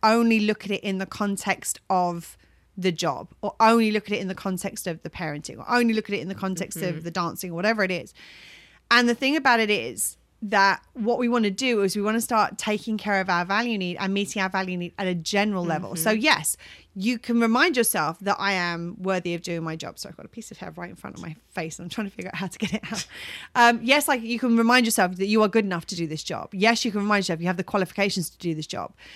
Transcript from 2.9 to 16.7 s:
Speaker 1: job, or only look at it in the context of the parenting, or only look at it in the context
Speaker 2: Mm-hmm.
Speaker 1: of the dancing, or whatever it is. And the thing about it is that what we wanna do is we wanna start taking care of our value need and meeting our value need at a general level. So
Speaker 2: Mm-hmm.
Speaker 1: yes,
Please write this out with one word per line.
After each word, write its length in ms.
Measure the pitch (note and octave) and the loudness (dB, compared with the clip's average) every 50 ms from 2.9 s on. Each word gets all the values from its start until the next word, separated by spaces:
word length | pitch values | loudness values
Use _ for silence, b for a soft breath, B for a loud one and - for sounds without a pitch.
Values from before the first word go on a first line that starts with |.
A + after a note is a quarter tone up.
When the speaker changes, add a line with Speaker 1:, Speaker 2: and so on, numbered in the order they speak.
Speaker 1:
job, 380 | E3+ - F3 E3 C3 - F2+ - - _ | 0 0 0 -2 -2 -4 -6 -14 -12 _
or 140 | - G#3 - - | -8 -6 0 4
only 300 | A3+ A3 A#3 A#3 A3+ A3 | 6 6 6 6 4 4
look 140 | G#3+ G#3+ G#3 - | 2 0 -2 -4
at 60 | G#3 | -4
it 40 | - | -4
in 60 | G3+ F#3 | -4 -6
the 80 | F3 | -8
context 500 | - - G3 F#3 F3+ - G3 - - - F#3 | -6 -6 -4 -4 -4 -4 -6 -8 -6 -6 -6
of 140 | E3 D#3+ - | -8 -8 -10
the 60 | E3+ | -12
parenting, 480 | - - F3+ D#3 D3 D3 - - - - | -10 -8 -6 -6 -6 -8 -10 -12 -14 -12
or 60 | - - | -4 0
only 260 | A#3 A#3+ A#3+ A#3 A3 | 2 2 4 4 2
look 140 | A3 G#3+ - | 0 -2 -2
at 60 | G3+ | -4
it 40 | G3 | -6
in 60 | - F#3 | -6 -6
the 60 | F#3+ | -8
context 420 | - - G3 F#3+ E3+ - - - - | -6 -6 -4 -4 -4 -6 -8 -6 -6
Speaker 2:
Mm-hmm. 180 | G3+ F3+ E3 D#3 | -4 -4 -4 -6
Speaker 1:
of 60 | D#3+ | -8
the 80 | E3+ | -6
dancing, 400 | E3 F#3+ F3 E3 - - - F3+ | -4 -4 -4 -4 -4 -8 -10 -8
or 40 | E3+ | -6
whatever 280 | E3 F3+ G#3+ A3+ G#3+ G3 | -2 0 0 0 2 0
it 80 | F#3 | 0
is. 220 | F#3 E3 - - B B B B B B B B B B B B B B _ - | -2 -4 -6 -8 B B B B B B B B B B B B B B _ 2
And 180 | A#3+ A#3+ A#3+ A#3+ | 4 4 4 4
the 60 | A#3 | 2
thing 200 | - - C4 D4 | 2 2 2 2
about 240 | D#4+ C#4 C#4 A#3+ A3+ | 2 4 4 4 4
it 100 | A3 G#3 | 4 2
is 460 | G#3 F#3+ A2 B2 A2 G#2 - - - - _ _ _ _ | 2 0 -2 -4 -6 -6 -6 -6 -6 -10 _ _ _ _
that 440 | A3 G3+ G#3+ G3+ G3 G3 F#3 - - _ - | -6 0 4 6 6 6 4 2 -4 _ -8
what 240 | C4+ G#3 A3 A#3+ - | -2 0 0 2 2
we 100 | B3+ A#3 | 2 2
wanna 220 | A#3+ A#3+ A3 G3+ | 2 2 2 2
do 320 | F#3+ - C4 C4 A#3+ G#3+ | 0 0 0 2 2 4
is 140 | G3 F#3+ - | 2 2 0
we 60 | G#3+ G3 | 0 0
wanna 180 | G#3 A3 A3+ | 0 0 0
start 380 | A3 - B3 A3 G3+ - G3+ - | 0 2 2 2 2 2 0 -4
taking 360 | - A3 G#3 G#3 - A#3 G#3+ | -4 -2 -2 -2 -2 -4 -4
care 240 | G#3 - G#3 G3+ G3 | -4 -2 0 0 2
of 80 | F#3+ F#3+ | 2 2
our 160 | F3+ F3 F3 | 2 0 0
value 320 | F3+ G3 G#3+ A#3+ A#3+ A3+ | 0 0 0 0 0 0
need 220 | G3+ F#3 F3 F3 - | -2 -2 -2 -4 -2
and 140 | - F#3+ G3 | -2 -2 0
meeting 260 | G3+ G3+ G3+ - G#3 | 0 -2 -2 -2 -2
our 100 | F#3+ F#3+ | -2 -2
value 280 | F#3 F#3+ F#3+ F#3 F#3 F3+ | 0 -2 -2 -2 -4 -6
need 160 | F3 E3+ - - | -6 -6 -6 -4
at 80 | G3+ F#3 | -2 -2
a 80 | F#3 | -2
general 500 | F3 D#3+ - - G3+ G3+ G#3+ G3+ F#3 F3 | -2 -2 -2 0 2 2 2 0 0 0
level. 300 | E3+ D#3+ D3+ - G2 G2 | 0 -2 -2 -4 -6 -6
So 160 | E3 D#3+ A3 | -2 0 0
Speaker 2:
Mm-hmm. 100 | G#3+ A3 | 2 2
Speaker 1:
yes, 340 | G#3+ D#4 C#4+ - D#3 - - B B B | 4 4 4 4 2 -2 -4 B B B